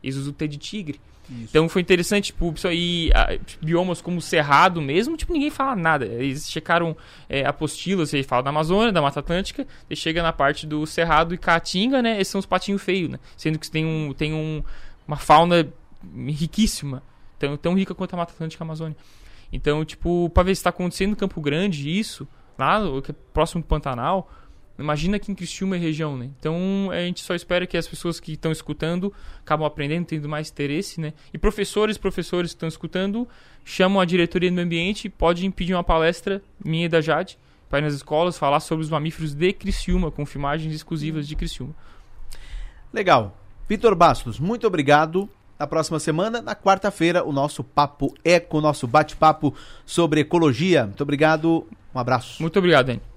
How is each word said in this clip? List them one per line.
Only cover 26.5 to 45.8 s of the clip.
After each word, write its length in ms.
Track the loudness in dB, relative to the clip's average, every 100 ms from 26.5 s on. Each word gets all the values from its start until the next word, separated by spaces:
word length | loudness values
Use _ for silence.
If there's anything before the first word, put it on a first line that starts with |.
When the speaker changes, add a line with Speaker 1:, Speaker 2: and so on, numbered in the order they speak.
| -2 -2 0 -2
Speaker 1:
a 60 | -2
gente 200 | -4 -6
só 140 | -4 -6
espera 320 | -2 -2 0
que 100 | -4
as 100 | -4
pessoas 320 | -6 -6 -6
que 160 | -10 -6
tão 160 | -4
escutando 640 | -4 -6 -6 -2 -2 -4 -6 -18 -18
acabam 220 | -2 0 0
aprendendo, 400 | -2 -4 -2 -4
tendo 220 | -6 -6
mais 220 | -8 -8
interesse, 500 | -6 -4 -2 -6 -8
né? 140 | -8 -10 -14
E 60 | 0
professores, 600 | 0 0 -2 0 0 0
professores 540 | -4 -4 -4 -2 -2
que 60 | -4
tão 100 | -8
escutando, 580 | -8 -6 -4 -2 -2 -6 -10 -20 -20
chamam 380 | -16 2 4 4
a 40 | 4
diretoria 440 | 4 2 2 0
do 60 | 0
meio 100 | 0
ambiente 400 | -2 -2 -4 -8
e 40 |
podem 420 | 0 0 2 -2
pedir 240 | -4 -2 -2
uma 80 |
palestra 580 | 2 4 4 0 -4 -6 -8 -12
minha 220 | -4 -2 2
e 40 |
da 100 | 2
Jade, 380 | 2 0 -2 -12 _ _ -4
pra 80 | -2
ir 60 |
nas 100 | -2
escolas, 460 | -4 -2 0 0 0
falar 200 | 2 2
sobre 240 | 0 -4
os 60 | -2
mamíferos 460 | -2 -2 -4 -6 0
de 180 | 0
Criciúma, 560 | 0 -4 -4 0 0 0
com 160 | -4 -8
filmagens 480 | -6 -4 -4 -4
exclusivas 540 | -8 -6 -6 -4 -6 -6
de 80 | -6
Criciúma. 400 | -6 -8 -12 -14 -20 -20 -20 -14 -12 -12 -12 -10 -12 -14 -10
Speaker 2:
Legal. 460 | -2 4 6 4 -8 -20 -16 -4
Vitor 240 | 2 4
Bastos, 460 | 6 6 6 -2 -4
muito 260 | -4 0 0
obrigado. 640 | 2 6 6 6 0 -4 -10 -20 -10
Na 80 | -2
próxima 320 | -2